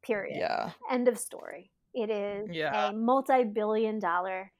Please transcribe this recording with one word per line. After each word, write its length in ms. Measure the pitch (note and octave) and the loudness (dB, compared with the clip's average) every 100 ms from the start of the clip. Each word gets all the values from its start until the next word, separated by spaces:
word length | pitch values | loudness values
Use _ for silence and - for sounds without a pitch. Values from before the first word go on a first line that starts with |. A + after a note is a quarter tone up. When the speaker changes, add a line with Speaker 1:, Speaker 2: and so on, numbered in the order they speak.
Speaker 1:
Period. 360 | - G#3+ E3 D3 | -2 -2 -2 -4
Speaker 2:
Yeah. 320 | F3+ - - - B4 | -2 0 -2 -8 -2
Speaker 1:
End 160 | B3+ B3 | 4 4
of 100 | A3+ | 2
story. 520 | - - - D#3 - _ _ | -8 -12 -14 -16 -18 _ _
It 160 | B3+ G#3+ | -4 -2
is 400 | G#3+ G3+ G3+ G#3 | -2 -2 -4 -6
Speaker 2:
Yeah. 380 | E3 D#3 C#3 B2+ | -2 0 2 0
Speaker 1:
a 40 | |
multi-billion 1040 | G#3+ A3+ C4 C4+ C4+ A#3 G#3+ G#3+ A3 A3 G#3+ | 2 4 4 4 2 4 0 0 2 0 0
dollar 520 | F#3+ F3 F#3 F#3 G3 | 0 0 -2 -6 -8